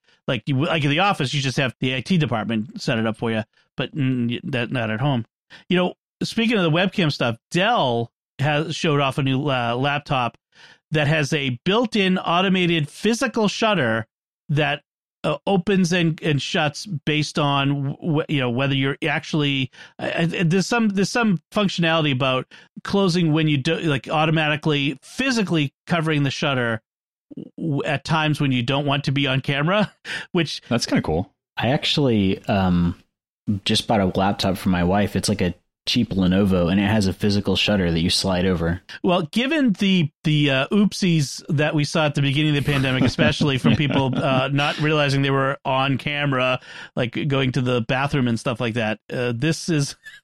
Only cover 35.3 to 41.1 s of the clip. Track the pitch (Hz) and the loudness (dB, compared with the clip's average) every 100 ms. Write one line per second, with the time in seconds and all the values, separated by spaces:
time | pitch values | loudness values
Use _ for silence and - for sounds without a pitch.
35.3 | 101 90 - _ _ - 127 - 95 92 | 0 -2 -4 _ _ -2 0 0 0 2
36.3 | 92 104 92 85 98 101 110 95 87 104 | 4 4 2 2 2 2 2 0 0 0
37.3 | 101 98 95 - 101 87 82 90 - 95 | 0 0 0 0 0 0 0 0 0 0
38.3 | 90 95 87 82 87 - - 196 180 156 | 0 0 0 -2 -4 -8 -4 0 0 -2
39.3 | 220 269 320 262 180 196 185 147 - 156 | -2 0 2 0 2 2 4 2 -2 0
40.3 | 151 143 131 139 208 208 - 185 | 2 2 2 2 2 2 2 2